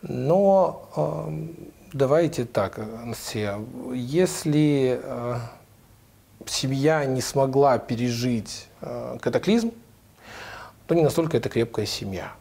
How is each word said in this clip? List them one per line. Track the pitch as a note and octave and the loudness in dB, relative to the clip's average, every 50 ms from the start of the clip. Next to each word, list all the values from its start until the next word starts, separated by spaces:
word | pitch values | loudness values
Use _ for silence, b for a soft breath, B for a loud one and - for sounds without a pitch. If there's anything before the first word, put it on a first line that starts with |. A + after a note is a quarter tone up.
Но, | - - - B2 B2+ C#3 E3 F#3+ G3+ G3 G3 F#3+ F3+ - D#3+ - - - - | -8 -6 -6 -4 0 2 4 4 6 6 6 6 4 2 0 -6 -16 -10 -4
э, | D3+ D3+ D3+ D#3 D#3 D#3+ D#3 D#3 D#3 D#3 E3 E3 - - - - - - - | -2 -2 -2 -2 -4 -6 -6 -6 -6 -8 -10 -12 -14 -18 -18 -20 -20 -20 -12
давайте | - C3+ C#3 B2+ C#3+ D#3+ F3 D3 - - B2 | -2 0 2 4 4 4 2 2 0 -2 -6
так, | A#2 - - G2 F#2+ - - A2 G#2+ A2+ A2+ | -2 0 -2 -2 -2 -4 -8 -10 -10 -10 -10
Анастасия, | A#2 A#2 A2 - - - - A2+ G#2+ G#2 G2+ G#2 G#2+ B2 B2+ - - - B2+ | -10 -10 -10 -10 -10 -6 -4 -4 -2 -2 -4 -6 -8 -10 -12 -12 -10 -8 -6
если, | B2+ B2 B2 C#3 E3+ F#3 F3 F3 - - D#3+ D3 D3+ D3+ D3+ D3 C#3 C3 B2+ B2 - | -6 -6 -2 2 2 2 2 0 -2 -2 2 4 4 6 6 4 4 4 2 2 0
э, | - C3+ B2+ B2 A#2+ A#2+ A#2+ A#2+ A#2 A2+ B B - _ - - - _ - _ _ _ _ _ _ _ - - - | -2 -8 -8 -6 -4 -4 -4 -4 -6 -8 B B -20 _ -20 -20 -20 _ -20 _ _ _ _ _ _ _ -20 -18 -12
семья | - - - - C3 C3+ C3+ C3+ D#3 D#3+ D#3 C#3+ | -8 -6 -4 -2 -2 0 2 4 4 4 4 2
не | C3+ C3 B2+ | 0 0 -2
смогла | A#2+ - - C#3+ C3+ C3+ C3 C#3 C#3+ C#3 B2 A2+ | -2 -2 2 2 2 4 6 6 6 6 6 4
пережить, | - - B2 A2+ B2 B2 A#2+ A#2 A#2+ B2+ A#2+ A2+ G#2 - - - - - - - | 2 -2 -2 0 0 -2 0 0 0 0 0 0 -2 -6 -12 -14 -16 -18 -16 -14
э, | - C3 B2 A#2+ A#2+ B2 B2 B2 | -10 -10 -8 -8 -8 -10 -10 -4
катаклизм, | - B2+ A#2 B2 - F3+ G#3+ A#3 A3 A3+ A3 - - - - - _ - _ B B B B B B B B B B B B - - | -4 0 0 0 2 4 2 4 2 0 -6 -8 -20 -20 -20 -20 _ -20 _ B B B B B B B B B B B B -20 -4
то | - E3 | 0 2
не | E3+ | 4
настолько | D#3+ C#3 - - E3 D#3 - A#2+ | 4 4 4 2 0 2 0 0
это | - - | 0 0
крепкая | - A#2+ A#2 A2+ - - G#2 | 0 0 0 0 0 -4 -4
семья. | - - - A2+ G2+ F#2+ F2 D2+ - - - | -4 -4 -6 -6 -6 -6 -6 -8 -10 -14 -18